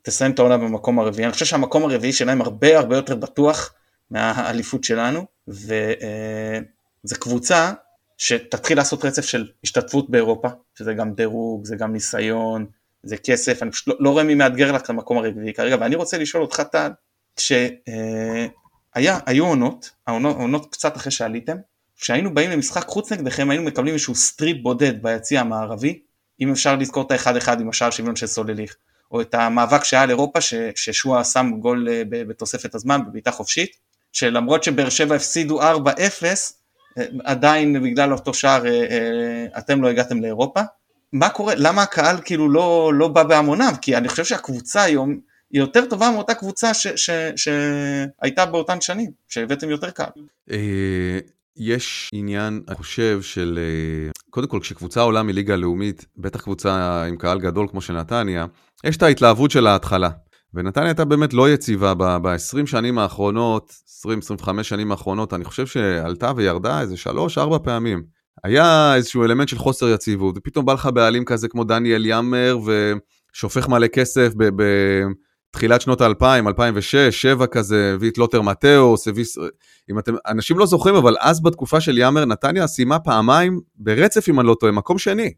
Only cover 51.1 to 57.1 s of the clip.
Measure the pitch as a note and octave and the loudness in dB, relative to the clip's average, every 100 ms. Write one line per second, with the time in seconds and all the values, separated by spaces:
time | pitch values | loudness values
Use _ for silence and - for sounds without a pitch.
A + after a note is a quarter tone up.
51.1 | F#2 - _ _ - A2 B2 - - - | -6 -10 _ _ -10 -4 -4 -4 -10 -10
52.1 | G#2 G2+ G2+ G#2+ G#2+ - F#2+ - - A2+ | -8 -6 -4 -4 -8 -10 -14 -10 -2 -2
53.1 | G2+ F#2+ - F2 E2+ E2 D#2+ D#2+ D#2+ D#2 | -2 -4 -6 -4 -4 -4 -4 -4 -6 -8
54.1 | - _ - B2+ G#2 - - F2 A#2+ A#2 | -12 _ -6 -4 -6 -8 -12 -6 0 2
55.1 | A2 A2 G2 G2+ F#2+ F2 F2 G2+ - - | 2 0 -2 -2 -2 -2 -2 -4 -8 -18
56.1 | - F#2+ G#2+ - F#2+ G2 F#2+ F2+ F2 E2+ | -12 -10 -10 -10 -4 -2 -2 -2 -2 -4